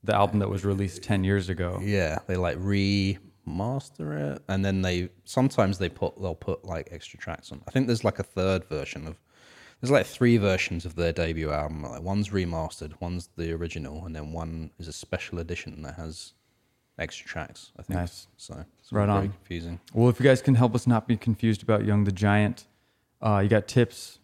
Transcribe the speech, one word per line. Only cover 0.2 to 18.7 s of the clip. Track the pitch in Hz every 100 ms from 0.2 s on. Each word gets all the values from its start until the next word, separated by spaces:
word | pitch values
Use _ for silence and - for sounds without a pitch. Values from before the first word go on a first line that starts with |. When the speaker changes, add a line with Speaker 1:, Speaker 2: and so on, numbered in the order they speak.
| 101 104
Speaker 1:
that | 98
was | 98
released | 101 98 98 -
ten | - 104
years | 92 101 92
ago. | 90 87 95
Speaker 2:
Yeah, | 98 101 82 78 -
they, | 92
like, | 90 69
remaster | 95 101 98 101 95 95 - _ - 87 107 135 - _ 156 151 71 71
it, | -
and | 95
then | 98 95
they, | 92 90 90 _
sometimes | - - 131 - 98 92
they | 90
put, | - - -
they'll | 98
put, | 78 - 87
like, | 92 85 69
extra | 82 - -
tracks | - 82 -
on. | 69 -
I |
think | 135 127
there's, | 117
like, | 110 -
a |
third | 98 - 92 92 -
version | 78 69 - 78
of, | 80 _ _ - - - _
there's, | 123
like, | 139 92
three | - 123 117
versions | 101 92 - 85
of | 87
their | 82 85
debut | 82 82 80 78
album. | 73 76 78
Like, | 73 -
one's | 85 101 98
remastered, | 101 90 82 80 - 76 78
one's | 85 90 85 -
the | 82
original, | 82 85 85 69 76 85
and |
then | 80 76
one | 82 80 80 80 _
is | 82
a |
special | - - - - 87
edition | 85 85 - 80
that | 78 85
has | 80 78 - _ _ _ _ _ _ -
extra | - - -
tracks, | - 78 - - -
I |
think. | - 90
Speaker 1:
Nice. | 87 - - _
Speaker 2:
So | - 85 -